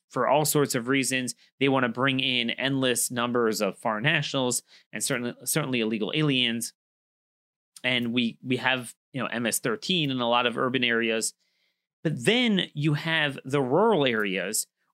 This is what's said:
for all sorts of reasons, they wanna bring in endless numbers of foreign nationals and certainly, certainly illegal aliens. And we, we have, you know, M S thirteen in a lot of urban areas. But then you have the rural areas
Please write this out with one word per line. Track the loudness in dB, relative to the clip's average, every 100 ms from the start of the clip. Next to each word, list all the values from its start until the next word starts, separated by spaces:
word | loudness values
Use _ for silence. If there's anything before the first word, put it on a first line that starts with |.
| _
for | -2 2
all | 2
sorts | 2 2 2
of | -2 0
reasons, | 0 0 -2 -4 -8 _ -2
they | 2
wanna | 4 2
bring | 0 0 0
in | 0 0 -2
endless | -2 -2 2 2 2 0
numbers | -2 0 2 2 2
of | -2 -2
foreign | -4 0
nationals | 0 0 -2 -2 0 -2 _ -20 _
and | -8
certainly, | -4 -4 -4 -8
certainly | -4 -2 0 0
illegal | 0 -2 -2 0
aliens. | 0 2 0 -2 -8 _ _ _ _ _ _ _ _ _ _ -8
And | -2 -2 0
we, | 0 0 -4
we | -4 -2
have, | 0 -2 -6 -18 _
you | -6
know, | -4
M | -2 -2
S | -2
thirteen | -4 -4 -2 -2 0
in | -2
a | 0
lot | 2 0
of | 0
urban | -2 0
areas. | 0 0 0 -2 -4 -8 _ _ _ _ _ _
But | -4 0
then | 2 2 2 2 0
you | -2 0
have | 0 0 0 0 -2
the | -2 -2
rural | 2 4 4 4
areas | 2 2 0 -2 -2 -4 -6 _ _